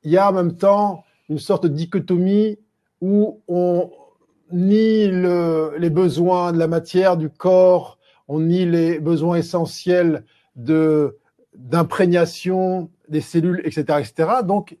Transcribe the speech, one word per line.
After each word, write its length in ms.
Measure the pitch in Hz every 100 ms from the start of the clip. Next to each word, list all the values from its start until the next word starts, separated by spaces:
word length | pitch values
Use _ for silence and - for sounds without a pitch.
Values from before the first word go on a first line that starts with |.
il 80 | 151
y 60 | 180
a 140 | 202
en 20 |
même 240 | 190 175 170
temps 480 | 196 202 208 175 _ _ -
une 100 | 151
sorte 240 | - 190
de 60 | 170
dichotomie 920 | 143 170 196 180 175 185 202 214 208 _ _ _ -
où 400 | 185 202 214 - -
on 420 | 175 180 175 175 - _ _ _ _ -
nie 560 | 175 190 214 220 220 202
le, 680 | 185 180 175 170 160 156 147
les 100 | 170
besoins 640 | 156 185 135 175 180 175
de 60 | 170
la 80 | 160
matière, 500 | 165 165 180 190 180
du 140 | 156
corps, 680 | - 180 185 185 180 - - _ _ -
on 120 | 151
nie 260 | 165 180 180
les 320 | 170 165 160
besoins 380 | 156 165 165 170
essentiels 880 | 165 175 165 - 180 180 170 143 - _ _ 127
de, 600 | 120 160 156 151 143 - _ _ _
d'imprégnation 1400 | - 127 165 165 - 180 175 170 - 185 185 185 185 165 _ -
des 140 | 151
cellules, 400 | 143 170 170 180
et 60 | 156
cetera, 300 | 160 135 147
et 40 |
cetera. 380 | 107 - 160 254
Donc, 340 | 185 202 208 -